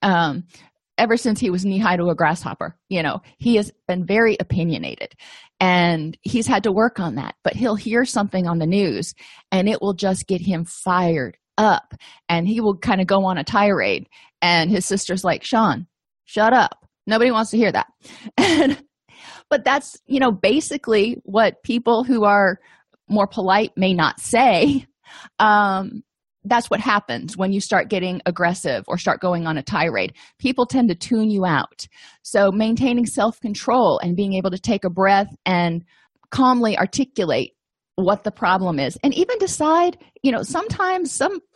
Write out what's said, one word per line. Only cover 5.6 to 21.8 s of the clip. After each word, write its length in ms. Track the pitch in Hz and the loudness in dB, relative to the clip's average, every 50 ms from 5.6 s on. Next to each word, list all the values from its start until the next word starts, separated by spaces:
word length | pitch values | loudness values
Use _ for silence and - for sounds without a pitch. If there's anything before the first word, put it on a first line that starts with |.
and 560 | 190 185 180 180 175 175 170 160 151 160 160 - - | 2 2 4 4 4 2 0 0 -4 -6 -10 -10 -8
he's 240 | - - 240 226 | -4 -2 -2 0
had 160 | - 262 196 196 | 0 0 0 0
to 80 | 214 190 | 0 2
work 280 | 202 220 240 - - | 2 2 0 0 -2
on 160 | 185 165 107 | -6 -6 -6
that. 180 | 139 - - - _ - | -6 -8 -10 -10 _ -4
But 120 | - - | -4 -4
he'll 200 | - 233 240 220 | -2 -2 -2 -2
hear 300 | 208 - 226 220 240 262 | -4 -4 -2 0 0 0
something 420 | 247 - 220 202 202 - 190 180 | 0 0 -2 -2 -2 -2 -2 -2
on 120 | 170 170 170 | -2 -2 -2
the 80 | 156 | -2
news, 480 | 160 180 202 202 170 113 92 - - - _ - - - - - - | 0 0 0 0 0 -2 -4 -6 -8 -12 _ -20 -20 -20 -20 -8 -4
and 180 | 190 190 185 208 | -2 0 0 0
it 140 | 214 - - | -2 -2 -2
will 120 | 202 196 | -4 -4
just 320 | 165 202 190 190 190 - | -2 -2 -2 -2 -2 -4
get 140 | - 190 180 | -4 -4 -4
him 240 | 175 190 185 165 165 | -2 -2 -2 -2 -4
fired 720 | - - - - 190 180 180 180 170 165 151 127 107 - _ _ _ - - | -8 -10 -8 -4 -2 0 2 2 2 0 0 -2 -6 -10 _ _ _ -2 2
up, 360 | 214 214 180 - - - - - - - - _ _ - | 4 4 4 2 0 -8 -20 -20 -20 -20 -20 _ _ -4
and 180 | 170 165 170 | -2 0 0
he 140 | 190 220 226 | 0 0 0
will 160 | 226 208 196 | 0 0 0
kinda 280 | 165 - - 208 190 185 | 0 0 0 0 2 2
go 200 | 170 196 196 196 | 2 2 2 2
on 140 | 185 185 175 | 0 -2 -4
a 60 | 170 | -4
tirade. 640 | - - 202 208 208 196 156 95 101 95 73 - _ _ - - _ _ - | -2 0 2 2 4 2 2 0 0 -2 -4 -6 _ _ -20 -20 _ _ -2
And 300 | - 175 175 170 165 175 | 0 2 4 4 2 2
his 140 | 208 185 185 | 0 0 0
sister's 400 | - 196 196 - - 180 185 - | -2 -4 -4 -4 -4 -6 -2 -2
like, 180 | 185 160 - - | -2 -2 -2 -4
"Sean, 460 | - - 226 226 190 131 - 180 _ _ _ _ _ _ _ _ | -2 0 2 2 2 0 -2 -6 _ _ _ _ _ _ _ _
shut 280 | _ - 214 214 226 247 | _ -2 0 2 4 4
up. 340 | 247 202 - - _ _ _ _ _ - | 4 2 2 -2 _ _ _ _ _ -6
Nobody 240 | - 214 220 233 254 | -2 0 2 2 2
wants 200 | 240 220 226 214 | 2 0 -2 0
to 60 | - | 0
hear 160 | 226 226 196 - | 2 2 2 2
that." 140 | - - - _ _ _ - - | -2 -4 -6 _ _ _ -20 -20
<laughs> 260 | - - 214 - - | -20 -18 -8 -2 0
And, 460 | 370 392 330 294 - 269 285 - - _ _ _ _ _ _ - - - - - - - | 2 4 4 4 4 2 0 -2 -8 _ _ _ _ _ _ -20 -20 -20 -20 -12 -6 -2
but 140 | 294 269 208 | -2 0 2
that's, 360 | 247 262 285 - - - - _ | 2 0 0 -2 -6 -20 -16 _
you 140 | - 269 269 | -4 0 2
know, 100 | 269 247 | 2 2
basically 880 | 208 185 - 190 226 302 302 - 285 294 - 233 220 208 196 226 240 - - | 0 2 2 2 2 2 0 -2 -8 -6 -2 0 2 2 2 0 -2 -6 -8
what 400 | - 196 220 226 190 - _ - | -2 2 2 2 2 0 _ -6
people 400 | - 220 240 | -4 -4 -2